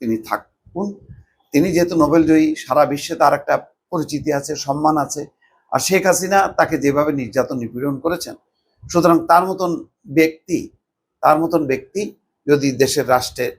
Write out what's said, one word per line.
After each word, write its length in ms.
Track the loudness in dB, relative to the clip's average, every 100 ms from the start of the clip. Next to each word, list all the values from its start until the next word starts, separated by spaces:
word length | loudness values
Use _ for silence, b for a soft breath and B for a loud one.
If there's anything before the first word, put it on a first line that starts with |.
তিনি 160 | -6 -6
থাকুন। 760 | -4 -6 -6 _ _ -8 -8 -8 _ b b b _
তিনি 200 | 0 2
যেহেতু 240 | 0 0 2
নোবেল 300 | 2 4 4
জয়ী, 280 | 4 2
সারা 320 | -2 -2 2 2
বিশ্বে 300 | 0 -6 0
তার 180 | 2
একটা 320 | 2 -2 -4 -4 _ -8
পরিচিতি 420 | -6 -6 -6 -4
আছে, 240 | -4 -4 -10
সম্মান 400 | -6 -2 0 0
আছে। 300 | -2 -6 -12 _ _ _ -4
আর 60 | -2
শেখ 280 | 2 0 2
হাসিনা 420 | 0 2 2 0
তাকে 300 | 0 0 2
যেভাবে 340 | 0 2 0
নির্যাতন 460 | -2 -4 -2 -2 -2
নিপীড়ন 400 | -8 -6 -6 -4
করেছেন, 360 | -4 -6 -8 -16 _ _ _ _ -4
সুতরাং 360 | 0 4 2 4
তার 200 | 2 2
মতন 380 | -4 -4 -4 -8 _ -4
ব্যক্তি, 600 | 2 2 0 -6 -6 -6 _ _ _ _ -2
তার 200 | 2 2
মতন 260 | 2 -2 -2
ব্যক্তি 480 | -4 -6 -10 -10 -12 _ _ 0
যদি 260 | 2 2
দেশের 360 | 0 0 0 0
রাষ্ট্রে 480 | 0 0 -6 -8